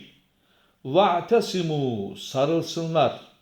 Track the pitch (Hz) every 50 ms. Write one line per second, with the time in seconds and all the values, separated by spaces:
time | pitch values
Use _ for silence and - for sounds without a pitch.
0 | - - _ _ _ _ _ _ _ _ _ _ _ _ _ _ - 131 139 185
1 | 208 185 175 170 170 - 233 226 208 - - 185 165 160 151 143 135 127 113 101
2 | 98 98 95 - - - - 131 139 156 165 165 160 - - 170 165 160 165 156
3 | 131 110 - - - - _ _